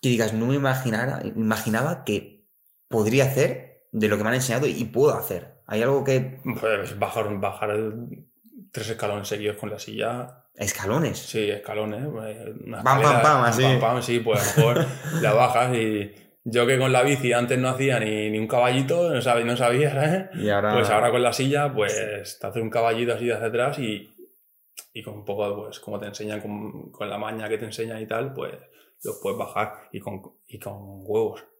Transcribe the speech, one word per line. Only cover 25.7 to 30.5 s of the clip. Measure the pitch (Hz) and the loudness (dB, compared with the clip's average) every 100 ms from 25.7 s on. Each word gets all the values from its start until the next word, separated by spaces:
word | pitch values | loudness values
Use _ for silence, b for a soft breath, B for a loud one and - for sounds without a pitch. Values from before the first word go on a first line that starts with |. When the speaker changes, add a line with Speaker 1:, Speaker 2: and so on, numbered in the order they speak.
| - | -14
Speaker 2:
como | - 104 | -12 -10
te | 101 | -10
enseñan, | 101 107 104 | -10 -8 -8
con, | 104 104 104 101 - | -8 -10 -10 -12 -16
con | - 104 | -10 -8
la | 101 | -6
maña | 107 110 107 | -6 -8 -6
que | 107 | -6
te | 113 | -6
enseñan | 107 113 110 | -8 -8 -8
y | 110 | -6
tal, | 110 135 | -4 -4
pues, | 131 - - - b b b | -6 -10 -12 -20 b b b
los | - - | -10 -8
puedes | 98 113 | -6 -6
bajar | 107 - 104 - - | -6 -4 -4 -6 -16
y | 98 | -12
con, | 98 95 - _ | -12 -12 -16 _
y | _ | _